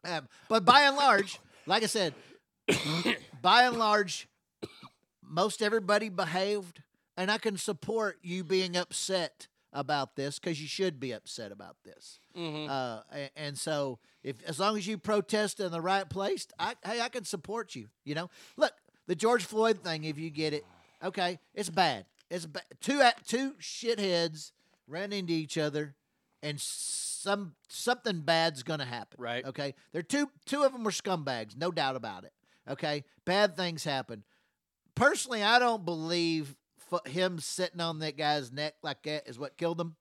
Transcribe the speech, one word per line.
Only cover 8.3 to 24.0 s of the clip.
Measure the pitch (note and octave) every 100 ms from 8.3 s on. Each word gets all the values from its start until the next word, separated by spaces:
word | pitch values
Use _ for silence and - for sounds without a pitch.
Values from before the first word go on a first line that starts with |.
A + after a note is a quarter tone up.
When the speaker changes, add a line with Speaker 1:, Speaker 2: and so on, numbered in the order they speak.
| F3+
Speaker 1:
being | E3 F#3 F#3 F3
upset | F3+ - - F#3+ D#3+ _ - _ _
about | C#3 C#3 D3 C3
this | - C#3 C#3+
'cause | F3+ D3+
you | D3+
should | - F#3+ C#3
be | C3
upset | A2 - - G#2
about | G2+ F2+ -
this. | - - - - _ F3
Speaker 2:
Mm-hmm. | E3 D3+ D3+
Speaker 1:
Uh, | C3+ B2+ A2 -
a-, | D3 C#3 -
and | D3 C3+
so, | - D3 C#3 A#2+ _ _
if, | C3+ C3
as | - D3
long | G3 G#3+
as | F#3
you | G#3
protest | - G#3 - G#3+ G#3+ -
in | F#3
the | E3+
right | F3 G3 F#3
place, | F#3 G3 F#4+ - -
I, | F3+ B3
hey, | F#3 A#3
I | A#3+
can | B3
support | F3+ F#3+ D3 A3+ G#3+
you, | C3 G#2+ _
you | C#3
know? | D3 F3 - - -
Look, | D4 - _ _ -
the | F3
George | A3 A#3+
Floyd | F3 A3 A3+ G3+
thing, | F3+ D#3+
if | D#3 D3
you | D#3+
get | D3 D#3
it, | D3 - - _ _
okay, | F3+ G3 F3 F3 _
it's | - F3+
bad. | E3+ E3+ A2+ - _ _
It's | F3 E3
ba-, | D#3+ - -
two | - C#4+
a-, | B3 A3+ -
two | A#3 C4+ D4
shitheads | - - A#3 A3